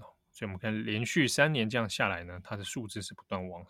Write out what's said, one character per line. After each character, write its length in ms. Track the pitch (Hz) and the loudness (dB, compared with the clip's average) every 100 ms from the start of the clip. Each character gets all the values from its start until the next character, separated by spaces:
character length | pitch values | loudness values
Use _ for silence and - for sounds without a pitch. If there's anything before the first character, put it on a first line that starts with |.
哦。 120 | - - _ | -14 -20 _
所 140 | - 110 | -8 -8
以 20 | |
我 40 | |
们 80 | 92 | -4
看 260 | 113 110 110 | -2 -2 0
连 180 | 107 110 | 0 2
续 220 | 170 131 | 4 4
三 240 | - 151 | 6 6
年 160 | 147 110 | 6 2
这 100 | 120 | 2
样 120 | 107 | 0
下 200 | - 107 | 2 2
来 140 | 85 85 | 0 -6
呢， 140 | 90 | -10
它 120 | - 104 | -8 -8
的 80 | |
数 240 | 95 - 85 | -6 -6 -6
字 140 | 104 | -8
是 120 | 92 | -10
不 100 | - | -12
断 260 | - 98 92 | -6 -4 -4
往 160 | 87 | -10